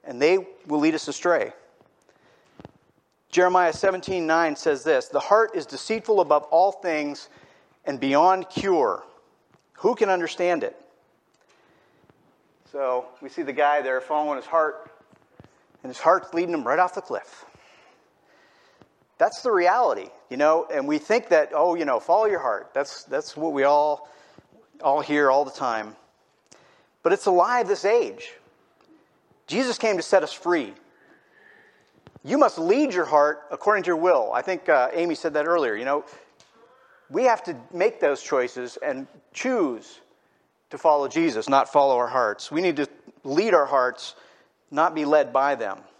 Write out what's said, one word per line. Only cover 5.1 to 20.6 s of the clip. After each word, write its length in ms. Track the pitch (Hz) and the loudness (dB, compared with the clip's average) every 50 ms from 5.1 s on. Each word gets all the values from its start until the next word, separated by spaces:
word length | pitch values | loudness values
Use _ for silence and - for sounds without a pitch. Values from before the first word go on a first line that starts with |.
| 143 139 | -4 -4
heart 340 | - - 202 214 226 214 - | 0 2 2 2 2 0 -4
is 100 | 175 139 | -8 -8
deceitful 540 | - 139 135 - - 220 226 - - 214 190 | -8 -12 -12 -6 -4 -4 -4 0 0 2 2
above 240 | 175 143 151 147 147 - | 4 4 2 0 2 2
all 220 | 160 165 185 202 190 | 2 4 4 2 0
things 560 | 190 - 175 160 151 147 147 135 - - - - - - _ _ _ _ _ _ _ _ | -4 -6 -4 -4 -4 -4 -6 -8 -12 -16 -20 -20 -20 -20 _ _ _ _ _ _ _ _
and 120 | - 139 | -10 -8
beyond 520 | 123 135 135 139 147 165 185 190 190 175 - | -4 -2 2 4 4 6 4 4 2 -2 -8
cure. 560 | - - - 196 180 156 131 107 90 - - - _ _ _ _ _ _ _ _ _ _ _ _ _ | -8 -4 0 0 2 2 2 0 0 -4 -10 -18 _ _ _ _ _ _ _ _ _ _ _ _ _
Who 180 | - - 208 247 | -2 0 0 2
can 140 | - 220 196 | 2 2 2
understand 560 | 185 180 170 156 - - 175 180 175 151 101 | 2 0 -2 -6 -4 -2 0 0 0 0 -2
it?" 100 | 98 - - - _ _ _ _ _ _ _ _ _ _ _ _ _ _ _ _ _ _ _ _ _ _ _ _ _ _ _ _ _ _ _ _ _ _ _ _ _ - | -6 -8 -14 -20 _ _ _ _ _ _ _ _ _ _ _ _ _ _ _ _ _ _ _ _ _ _ _ _ _ _ _ _ _ _ _ _ _ _ _ _ _ -8
So 320 | 139 135 127 127 123 123 - - - | -4 -4 -2 -2 -4 -6 -10 -20 -18
we 80 | 143 135 | -20 -14
see 140 | - - 226 | -10 -8 -8
the 100 | 135 131 | -6 -2
guy 300 | 143 147 147 147 147 135 | 0 2 2 2 0 -2
there 180 | 131 131 131 | -2 -4 -4
following 340 | 127 - 156 151 151 147 143 | -4 -4 -4 -4 -2 -4 -6
his 100 | 131 117 | -6 -8
heart, 460 | - 165 165 156 156 - - - - - _ _ _ _ _ _ _ _ - - _ _ _ _ _ _ _ | -2 0 0 0 0 -4 -10 -20 -20 -20 _ _ _ _ _ _ _ _ -20 -20 _ _ _ _ _ _ _
and 80 | - 131 | -16 -16
his 80 | 123 | -14
heart's 360 | - - 156 180 190 - - 165 | -2 2 2 2 2 0 -6 -4
leading 200 | 170 180 170 170 | -4 -4 -2 -4
him 140 | 156 120 | -6 -2
right 100 | 117 139 | -2 0
off 160 | 180 180 185 - | 0 0 -2 -2
the 60 | 202 | -10
cliff. 460 | - - 117 101 - - - - - - _ _ _ _ _ _ _ _ _ _ _ _ _ _ _ _ _ _ _ _ _ _ _ _ _ _ - _ _ _ _ _ _ | -10 -8 -8 -8 -8 -12 -20 -20 -20 -20 _ _ _ _ _ _ _ _ _ _ _ _ _ _ _ _ _ _ _ _ _ _ _ _ _ _ -20 _ _ _ _ _ _
That's 240 | - 160 208 - - - | -2 -2 -2 -2 -4 -2
the 80 | 254 | 0
reality, 580 | 220 180 175 175 202 247 247 170 120 101 92 - - - _ _ | 2 4 4 4 2 2 2 0 0 -4 -8 -14 -18 -20 _ _
you 60 | 127 | -4
know, 320 | 131 147 156 160 170 | 0 2 2 2 2